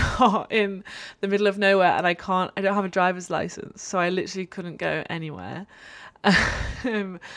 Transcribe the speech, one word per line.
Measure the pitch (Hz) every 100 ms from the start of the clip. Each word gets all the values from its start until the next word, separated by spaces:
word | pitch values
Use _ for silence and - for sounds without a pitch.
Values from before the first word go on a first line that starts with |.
| - -
are | 247 196 -
in | 226 202 190 - - - -
the | 196
middle | 202 202
of | 196
nowhere, | 196 196 185
and | - 180
I |
can't, | 175 - 185 180 -
I |
don't | 190
have | 202
a | 190
driver's | 190 180 180 175
license, | 165 175 - 156 -
so | - 190
I | 175
literally | 185 185 190 180
couldn't | - 175 151
go | 165 156 -
anywhere. | 165 160 135 92 156 202 - - - - _
<laughs> | 196 180 - - - -
Um, | 254 214 190 180 -